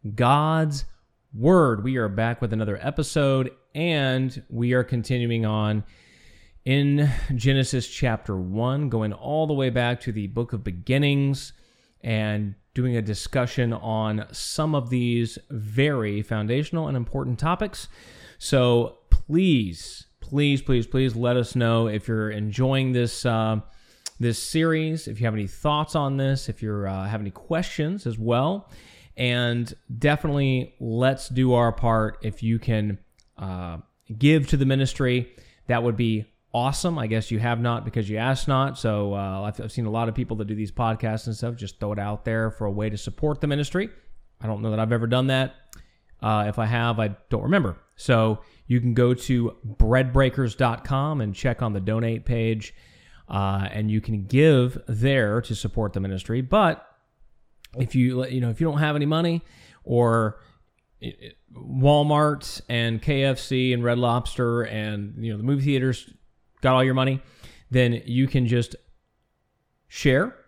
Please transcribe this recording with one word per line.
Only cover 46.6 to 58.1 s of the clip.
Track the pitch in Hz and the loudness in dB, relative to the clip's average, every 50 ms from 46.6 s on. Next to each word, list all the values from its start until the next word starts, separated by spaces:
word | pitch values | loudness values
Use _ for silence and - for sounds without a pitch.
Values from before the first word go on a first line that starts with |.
I | 113 | 0
have, | 107 117 120 117 117 117 110 | 0 0 2 2 0 0 0
I | 110 104 101 - - _ | 0 -2 -2 -8 -6 _
don't | - 107 | -4 -2
remember. | 101 123 180 202 139 98 82 - _ _ _ | 0 2 2 2 2 0 -4 -8 _ _ _
So | - - - 123 113 110 110 107 - - - _ - _ - | -8 0 2 4 4 4 4 2 -2 -6 -18 _ -20 _ 0
you | 123 123 | 0 2
can | 117 120 117 | 2 2 4
go | 120 123 120 127 | 4 4 4 4
to | 123 - - 127 120 117 113 - - - | 2 0 0 0 2 2 0 -4 -6 -12
breadbreakers | 110 110 _ - 110 120 127 131 127 120 135 135 127 123 - 131 117 - | -12 4 _ 4 6 6 4 4 4 4 4 4 4 4 0 -2 -2 0
dot | - 131 120 113 113 - | 0 0 0 0 -2 -4
com | - 139 135 139 151 156 143 | -2 -2 0 0 0 -2 -2
and | 113 104 98 | -2 -4 -4
check | - - 135 117 - | -2 -2 -2 -2 0
on | 127 113 | -2 -2
the | 104 101 | -2 -2
donate | 92 98 110 113 117 113 113 110 - | -2 -2 0 0 0 -2 -2 -2 -2
page, | - 123 117 113 113 113 110 107 - - - - - - - - - - - _ - | -2 0 0 2 0 0 -2 -4 -10 -16 -20 -20 -20 -20 -20 -20 -20 -20 -20 _ -4
uh, | - 98 98 95 98 98 98 - | -2 0 0 0 0 -2 -2 -4
and | - 104 107 107 | -4 -4 -2 0
you | 107 110 | 0 -2
can | 104 - 110 104 95 | -2 -2 -4 -4 -4
give | 98 123 131 151 160 147 131 123 123 127 - - - | 0 4 6 6 8 6 6 4 2 -2 -6 -8 -6
there | 120 107 117 135 139 135 113 104 104 120 | -2 0 2 2 2 2 2 2 0 -2
to | 120 - 113 | -2 -4 -6
support | 104 - 110 - 117 110 101 - | -6 -6 -4 -2 -2 -4 -2 -4
the | 98 | -4
ministry. | 95 98 95 92 - - 110 123 | -4 -4 -4 -6 -4 -4 -4 -4
But | 131 127 185 214 208 165 156 - - - _ _ _ _ _ _ - - _ _ _ _ _ _ _ - - 123 | -2 2 2 4 4 4 2 -2 -10 -20 _ _ _ _ _ _ -20 -20 _ _ _ _ _ _ _ -16 -6 -4
if | 131 113 - | -4 0 2
you, | 127 123 127 | 2 2 4